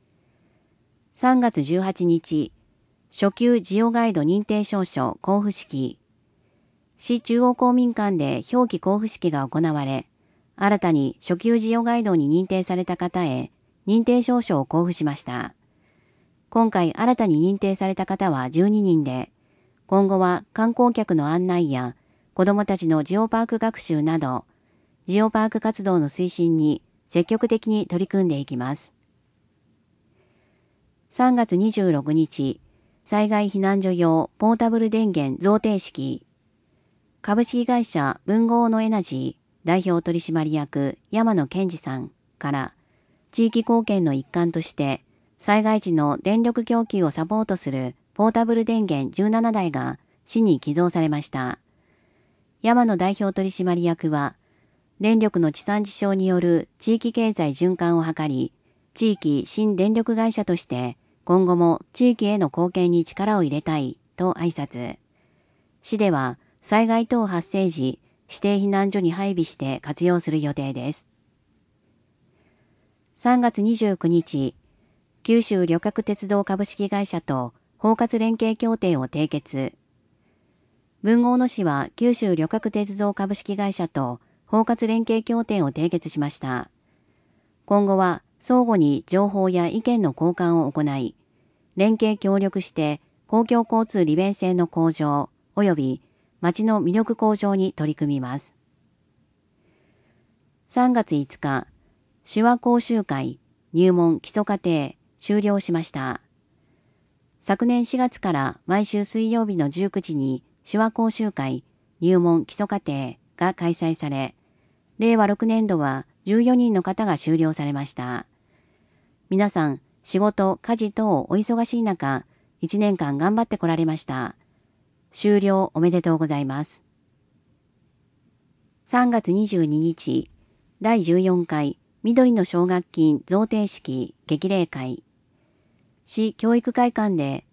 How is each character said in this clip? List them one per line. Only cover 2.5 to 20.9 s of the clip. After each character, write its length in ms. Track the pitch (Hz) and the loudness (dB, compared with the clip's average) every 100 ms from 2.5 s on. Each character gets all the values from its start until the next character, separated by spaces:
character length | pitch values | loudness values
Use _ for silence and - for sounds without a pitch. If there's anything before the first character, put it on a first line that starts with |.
| _ _ _ _ _ _ | _ _ _ _ _ _
初 200 | - 202 | -2 -2
級 280 | - 240 240 | 2 2 2
ジ 220 | 180 196 | 0 0
オ 80 | 233 | 2
ガ 160 | 233 233 | 2 0
イ 60 | |
ド 100 | 170 | 0
認 220 | 147 196 | 2 0
定 200 | 208 214 | 0 -2
証 200 | 208 202 | -2 -4
書 340 | 185 - 123 - | -4 -4 -4 -4
交 180 | - 202 | -2 0
付 120 | 208 | -2
式。 460 | 190 - 139 127 - _ _ _ _ _ _ _ _ _ _ | -6 -8 -6 -6 -8 _ _ _ _ _ _ _ _ _ _
市 220 | - 240 | -4 -4
中 200 | - 233 | 0 2
央 140 | 247 | 4
公 180 | 247 247 | 4 4
民 220 | 247 247 | 4 2
館 220 | 226 208 180 | 0 0 0
で 260 | 139 127 - | -2 -4 -2
表 260 | 247 247 175 | 0 0 0
記 40 | |
交 140 | 190 208 | -2 0
付 100 | 220 | -2
式 220 | - 175 | -4 -2
が 160 | 147 135 | -2 -2
行 140 | 151 | 0
わ 240 | 160 151 | 0 0
れ、 220 | 135 135 - _ _ _ _ - | -2 -6 -8 _ _ _ _ -2
新 220 | 202 208 | 0 2
た 140 | 180 | 2
に 240 | 151 135 - | 2 0 -4
初 160 | - 175 | -4 -2
級 220 | 226 233 | 0 0
ジ 180 | 220 233 | 2 0
オ 60 | |
ガ 140 | 233 233 | 0 0
イ 60 | |
ド 140 | 214 170 | 2 2
に 120 | 143 | 2
認 180 | 165 185 | 2 2
定 160 | 190 | -2
さ 120 | 180 | -2
れ 100 | 180 | -4
た 120 | 180 185 | -4 -4
方 280 | 175 180 | -4 -2
へ、 260 | 165 127 123 _ _ _ - | -2 -4 -6 _ _ _ 0
認 180 | 220 | 2
定 180 | 226 247 | 4 2
証 180 | 240 247 | 2 0
書 180 | - 156 | 0 -2
を 60 | 135 | 0
交 160 | 160 | 0
付 80 | 175 | 0
し 120 | 170 | -2
ま 100 | 151 | -4
し 80 | 139 | -4
た。 320 | - 123 123 - _ _ _ _ _ _ _ _ _ | -8 -6 -8 -12 _ _ _ _ _ _ _ _ _
今 200 | 226 226 | 2 2
回 240 | 190 165 | 2 0
新 220 | - 233 254 | 2 2 2
た 100 | 214 | 2
に 280 | 151 175 | 4 2
認 40 | 196 | 2
定 160 | 196 | -2
さ 120 | 190 190 | -2 -2
れ 80 | |
た 100 | 190 185 | -2 -4
方 240 | 190 190 | -2 0
は 200 | 139 127 | 0 0
十 180 | 156 202 | 2 4
二 140 | 214 | 4
人 200 | 196 165 | 4 2
で、 260 | 139 127 - _ _ _ _ _ - | 2 -4 -8 _ _ _ _ _ 0
今 200 | 196 196 | 2 4
後 120 | 190 | 2
は 260 | 185 180 - | 2 0 -4
観 200 | - 226 | -2 0
光 200 | 233 247 | 2 2